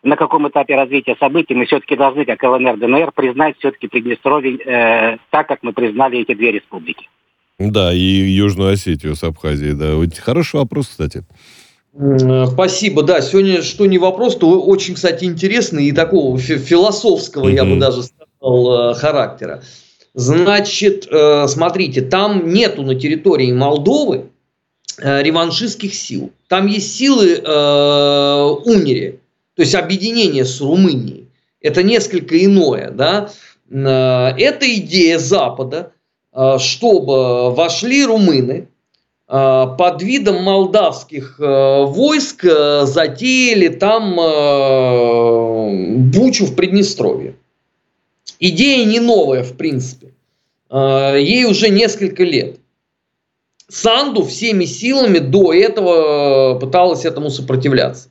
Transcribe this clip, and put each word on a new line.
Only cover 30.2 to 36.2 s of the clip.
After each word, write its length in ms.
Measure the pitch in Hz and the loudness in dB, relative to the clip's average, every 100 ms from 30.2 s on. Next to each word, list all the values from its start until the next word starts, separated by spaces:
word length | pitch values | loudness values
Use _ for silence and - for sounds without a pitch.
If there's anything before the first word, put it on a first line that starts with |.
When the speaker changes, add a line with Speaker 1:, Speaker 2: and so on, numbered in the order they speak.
| 196 139 123 | 0 0 -4
Speaker 3:
с 160 | - | -4
Румынией. 680 | 139 175 190 135 107 67 - _ _ _ | -2 2 2 2 -6 -12 -20 _ _ _
Это 220 | 151 160 | -2 0
несколько 600 | 190 226 - 180 135 165 | 2 0 -2 -6 -2 2
иное, 480 | 196 196 156 110 - | 4 4 2 -2 -6
да. 380 | 104 147 202 208 - - _ _ | -2 -2 -2 -6 -16 -20 _ _
Э, 640 | 135 135 131 131 127 127 127 | -4 0 2 2 2 0 0
это 260 | 254 285 269 220 | -2 0 -2 -2
идея 420 | 160 180 165 165 | -2 2 2 2
Запада, 760 | 131 190 127 - 131 151 - _ _ _ | 0 0 0 -4 -8 -8 -12 _ _ _